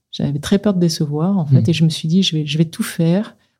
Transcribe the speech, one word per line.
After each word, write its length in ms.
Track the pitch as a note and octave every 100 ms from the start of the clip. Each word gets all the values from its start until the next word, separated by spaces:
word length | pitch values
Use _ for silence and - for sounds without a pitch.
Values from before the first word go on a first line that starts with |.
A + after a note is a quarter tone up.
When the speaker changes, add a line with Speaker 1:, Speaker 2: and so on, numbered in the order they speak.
| _
Speaker 1:
J'avais 280 | - C#3+ C#3+
très 180 | - G3
peur 160 | G#3
de 60 | F#3+
décevoir, 580 | F3 - D3 D3 F3 G3+
en 80 | D3
fait, 160 | B2+
Speaker 2:
Hmm. 80 | A2+
Speaker 1:
et 40 |
je 100 | D#3+
me 60 | D#3+
suis 180 | D#3 D#3+
dit, 160 | F#3
je 120 | F#3 D#3
vais, 100 | D3
je 100 | D#3
vais 80 | D#3+
tout 180 | -
faire, 520 | A3+ - E3 F3+ A3+ - _